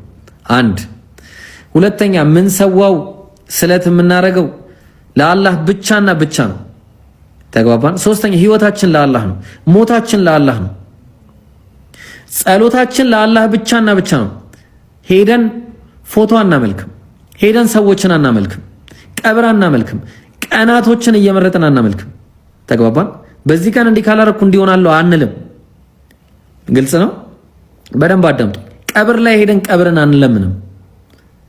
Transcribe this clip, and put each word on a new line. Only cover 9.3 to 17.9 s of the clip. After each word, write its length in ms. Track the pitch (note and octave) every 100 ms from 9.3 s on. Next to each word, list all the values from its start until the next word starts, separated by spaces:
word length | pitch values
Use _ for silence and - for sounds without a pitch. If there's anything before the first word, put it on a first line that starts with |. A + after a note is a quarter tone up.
| F#2 - - -
ሞታችን 540 | G3 A3+ A#3 A3+ G3+
ለአላህ 340 | F3 D3+ C#3 A2+
ነው፣ 100 | F#2 - - - - _ _ _ _ _ _ _ _ - - - -
ጸሎታችን 720 | - - F#3+ A#3 B3+ B3 - B3+
ለአላህ 360 | A3 A3 A3+ A3
ብቻና 400 | A3+ A3 A#3 A3
ብቻ 160 | F#3+ - C#3+
ነው። 120 | F#2+ - - - _ _ _ _ -
ሄደን 380 | F#3 G#3 A#3+ A3 - - - - _ -
ፎቶ 240 | G#3+ G#3+ A3+
አናመልክም፣ 540 | G3 C#3+ A2 F#2+ - - - _ _ -
ሄደን 300 | G#3 A#3 A3+
ሰዎችን 440 | A3 G3+